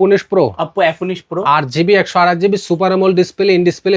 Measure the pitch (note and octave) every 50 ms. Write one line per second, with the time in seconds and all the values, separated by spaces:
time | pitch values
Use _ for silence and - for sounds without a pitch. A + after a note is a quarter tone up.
0 | F#3+ G3 G3+ F#3+ - - - F#3+ D#3 A#2 G2+ - E3 D#3 - G3+ F#3 D#3+ D#3+ -
1 | F#3 F#3 F#3 F3 - - E3+ E3 F#3+ - C#3+ D#3 D3+ C3 B2 D3 E3+ F3+ G#3 G3
2 | F3 - - F#3 F3 F3 F3+ E3+ F3 G3+ G3 F#3+ - - F3 D#3+ F#3+ F#3 F#3 F#3+
3 | F#3+ F#3+ F#3 E3+ F3+ - - - G3 G3+ F#3+ F3 F3+ F3 E3 - - F#3+ G3